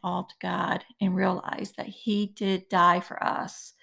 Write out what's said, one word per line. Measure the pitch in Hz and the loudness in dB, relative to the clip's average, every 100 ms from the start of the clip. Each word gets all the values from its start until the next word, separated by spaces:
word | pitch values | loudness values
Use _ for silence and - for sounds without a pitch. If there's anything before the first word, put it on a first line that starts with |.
all | 185 180 | -2 -4
to | 180 - | -6 -8
God | 185 180 175 180 - - | -4 -2 -2 -2 -6 -2
and | 190 185 | 0 2
realized | 190 180 - - 190 - | 2 0 -4 -6 -8 -8
that | - | -10
he | - 226 208 202 - | -6 -2 0 0 -2
did | 196 185 - | 0 0 0
die | 190 175 180 | 4 6 6
for | - - | 0 -4
us. | - - - - - _ | -2 -2 -6 -10 -16 _